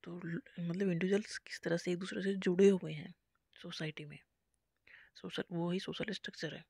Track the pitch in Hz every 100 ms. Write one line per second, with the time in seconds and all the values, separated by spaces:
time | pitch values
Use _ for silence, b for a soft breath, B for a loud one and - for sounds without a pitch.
0 | - 175 170 165 - - 170 175 196 170
1 | 185 202 220 - - - - 170 180 175
2 | 185 - 190 196 190 180 196 190 160 156
3 | 170 - _ _ _ - - - 156 151
4 | 147 147 _ _ _ _ _ _ _ B
5 | B - 185 - - 170 170 180 - -
6 | - 185 - - 160 -